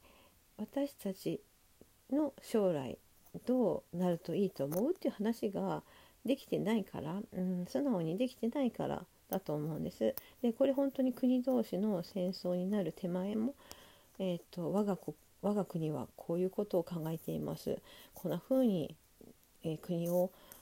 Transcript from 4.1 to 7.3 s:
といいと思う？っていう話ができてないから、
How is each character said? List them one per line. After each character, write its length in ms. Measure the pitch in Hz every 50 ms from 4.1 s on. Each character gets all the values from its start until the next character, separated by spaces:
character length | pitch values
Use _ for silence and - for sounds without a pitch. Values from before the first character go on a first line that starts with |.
| 170 170
と 160 | - 170 165
い 120 | 185 202
い 40 | 185
と 140 | - - 139
思 240 | 143 160 180 233 320
う？ 20 |
っ 20 | 370
て 140 | - - 269
い 20 |
う 40 | -
話 360 | - 208 226 226 - 240 202
が 320 | 185 175 190 180 156 151 - - - - - - - _ -
で 120 | - 277
き 100 | - -
て 120 | - - 151
な 160 | 160 202 226
い 100 | 208 190
か 160 | - - -
ら、 220 | - 156 180 202 - -